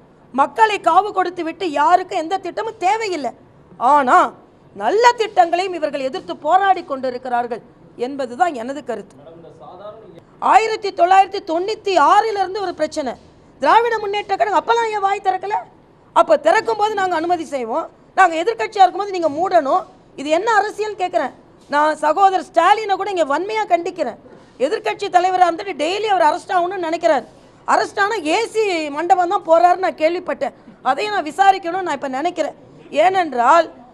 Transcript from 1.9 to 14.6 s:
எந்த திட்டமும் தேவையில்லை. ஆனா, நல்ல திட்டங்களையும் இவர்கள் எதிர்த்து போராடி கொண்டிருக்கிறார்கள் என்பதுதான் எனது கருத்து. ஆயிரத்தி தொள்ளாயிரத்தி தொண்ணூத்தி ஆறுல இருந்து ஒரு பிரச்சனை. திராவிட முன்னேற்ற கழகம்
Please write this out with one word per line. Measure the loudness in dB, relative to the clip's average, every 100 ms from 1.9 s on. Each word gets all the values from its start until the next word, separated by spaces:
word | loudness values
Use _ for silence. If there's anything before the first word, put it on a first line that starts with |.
| 2 2 -4
எந்த | -4 -4
திட்டமும் | -6 -8 -8 -4
தேவையில்லை. | -2 0 -2 -6 -6 -10 _ _ _ -2
ஆனா, | 2 2 4 4 2 -4 _ _ _
நல்ல | -6 -2 4 4
திட்டங்களையும் | 2 -2 2 2 2 -2
இவர்கள் | -4 -6 -4
எதிர்த்து | -6 -8 -10 -8
போராடி | 0 2 4 0
கொண்டிருக்கிறார்கள் | 0 -6 -6 -8 -4 -4 -4 -8 -12 _ -20 -10
என்பதுதான் | -8 -6 -8 -2 -2
எனது | -2 -10 -10
கருத்து. | -10 -10 -12 -20 -20 -20 -20 -20 -20 -18 -18 -18 -20 -20 _ -6
ஆயிரத்தி | 2 4 2 -4 -6
தொள்ளாயிரத்தி | 0 4 4 4 0 -4
தொண்ணூத்தி | -4 -4 -6 0 2
ஆறுல | 4 4 2 -2
இருந்து | -4 -4
ஒரு | -6
பிரச்சனை. | -6 -6 -4 -8 -10 -16 _ _ -4
திராவிட | 2 4 2 -2
முன்னேற்ற | -4 -6 -4 -2
கழகம் | 0 0